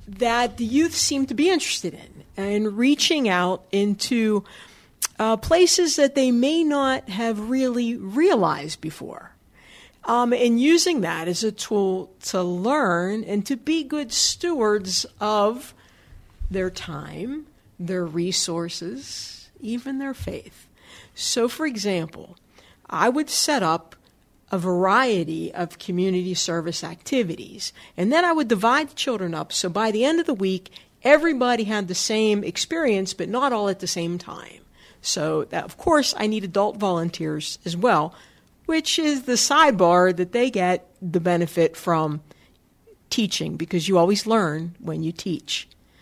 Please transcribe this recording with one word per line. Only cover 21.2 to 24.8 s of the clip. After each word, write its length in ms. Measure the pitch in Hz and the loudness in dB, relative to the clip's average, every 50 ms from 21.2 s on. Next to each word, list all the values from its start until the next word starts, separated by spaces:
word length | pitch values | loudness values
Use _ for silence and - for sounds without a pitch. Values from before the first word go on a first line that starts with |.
| - - - 247 226 240 | -6 -4 -2 0 0 0
for 160 | - - 311 | -2 -2 -4
example, 680 | 302 247 214 190 208 190 175 160 160 - - - - 180 - _ _ _ - - - - _ _ - | -4 -4 -4 -2 -2 -2 -2 -4 -6 -10 -14 -20 -20 -20 -20 _ _ _ -20 -20 -20 -20 _ _ -8
I 200 | - 156 180 233 | -2 0 2 2
would 200 | 254 302 311 - | 2 0 -2 -2
set 360 | - - - - 294 254 190 | -2 -2 0 0 0 2 2
up 320 | 160 160 170 - - - - _ _ _ _ _ _ _ _ _ - - | 2 0 0 -2 -8 -20 -20 _ _ _ _ _ _ _ _ _ -6 -6
a 60 | 190 | -4
variety 960 | 170 185 180 180 | -2 0 0 2